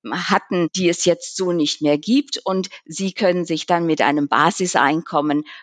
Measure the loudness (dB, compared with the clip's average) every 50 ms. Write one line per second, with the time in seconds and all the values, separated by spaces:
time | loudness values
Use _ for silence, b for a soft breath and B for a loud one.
0 | -10 -8 -8 -6 -2 0 0 0 0 -2 -2 0 0 -2 -2 0 0 0 0 2
1 | 2 0 0 0 -4 -10 -8 -4 -4 -2 0 0 0 -2 -2 0 0 0 0 0
2 | 0 0 0 0 0 -2 -8 -6 -4 -2 -2 -2 -4 -6 B B B -14 -8 -6
3 | -6 -6 -2 0 0 2 2 0 -2 -2 -4 -4 0 0 0 2 2 0 2 2
4 | 2 2 2 0 0 2 2 4 4 4 2 0 -2 0 2 2 2 2 2 0
5 | -2 -2 -2 0 0 2 0 -2 -2 B B B